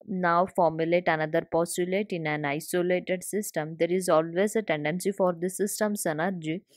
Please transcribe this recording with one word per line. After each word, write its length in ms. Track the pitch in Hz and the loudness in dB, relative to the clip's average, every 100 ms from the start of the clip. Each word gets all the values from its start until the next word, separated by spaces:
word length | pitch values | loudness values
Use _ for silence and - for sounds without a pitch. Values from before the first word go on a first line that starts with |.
now 420 | - 185 180 170 185 | -8 -2 2 4 2
formulate 600 | - 170 160 165 175 180 | 2 2 2 2 2 2
another 400 | 160 156 165 165 | 0 2 -2 0
postulate. 580 | 165 170 - 180 185 208 | -2 0 -2 -2 0 -2
In 160 | 180 156 | -4 -2
an 180 | 151 | -2
isolated 800 | 147 147 156 180 175 180 175 185 | -2 -4 -2 -2 2 0 0 -6
system, 540 | - 196 214 - 156 160 | -4 -6 -4 -4 -6 -2
there 140 | 170 | 0
is 160 | 180 185 | 0 4
always 480 | 160 165 170 208 220 | 4 4 0 0 0
a 60 | |
tendency 500 | 208 156 147 180 185 | 0 0 0 0 -2
for 200 | 196 185 | 0 0
the 160 | 170 180 | 0 -4
system's 560 | - 202 - 214 208 | -2 -2 0 -2 0
energy 600 | 180 151 175 185 156 160 - | -2 0 -2 -2 -4 -4 -6